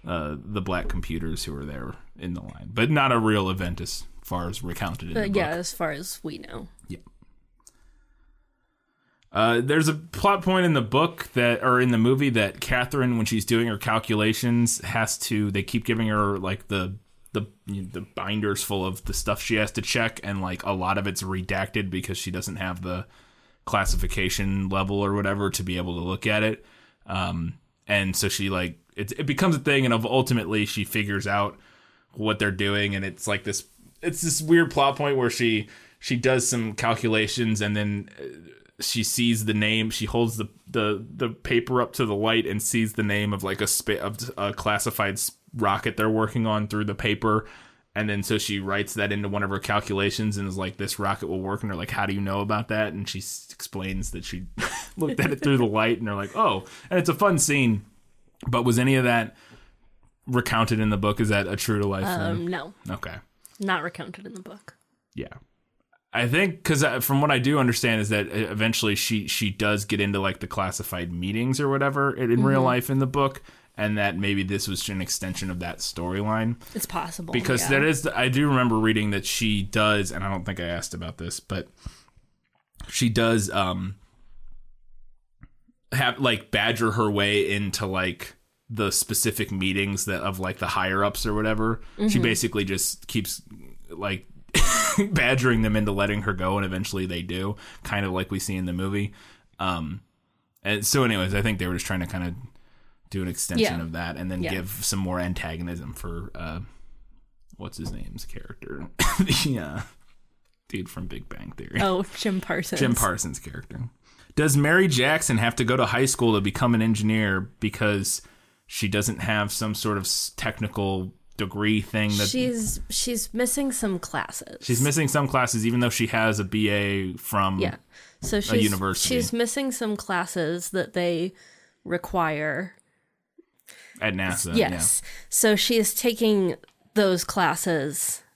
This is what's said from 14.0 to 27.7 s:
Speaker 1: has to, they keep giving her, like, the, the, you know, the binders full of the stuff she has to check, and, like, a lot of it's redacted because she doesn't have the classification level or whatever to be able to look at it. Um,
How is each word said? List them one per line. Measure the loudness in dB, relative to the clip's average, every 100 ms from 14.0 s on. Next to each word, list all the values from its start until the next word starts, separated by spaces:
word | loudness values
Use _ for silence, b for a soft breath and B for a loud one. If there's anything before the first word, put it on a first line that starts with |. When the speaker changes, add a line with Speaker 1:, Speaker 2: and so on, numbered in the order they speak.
| 2 2 2 2 2 4 4 0
Speaker 1:
has | -2 0 0 -2
to, | -2 0 0
they | -2
keep | -2 -2 0
giving | 0 2
her, | 2 2 0
like, | -2 -6 -2
the, | -2 -2 -8 _ _ -6
the, | -6 -6 _ -10
you | -8
know, | -8
the | -10
binders | -10 -8 -4 0 0 -2
full | -2 -2
of | -2 -4 -6
the |
stuff | -4 -2 -2
she | 0 0
has | 0
to | -2
check, | -2 0 -2 -4
and, | -6 -4
like, | -4 -4
a | -4
lot | -2 0 0
of | -2
it's | -4
redacted | -4 -4 -2 -4 -2 -2 -2
because | -4 -4 -6
she | -6
doesn't | -6 -6 -6
have | -6 -6
the | -6 -6 -8 b b b b b
classification | -2 0 2 2 0 0 0 0 0 0 0
level | 0 0 0
or | 0
whatever | 0 0 0 -2
to | -2
be | -2 -2
able | -2
to | -4 -4
look | -2 0
at | 2
it. | 2 -2 b b b b -8
Um, | -4 -2 -2 -4 -8 _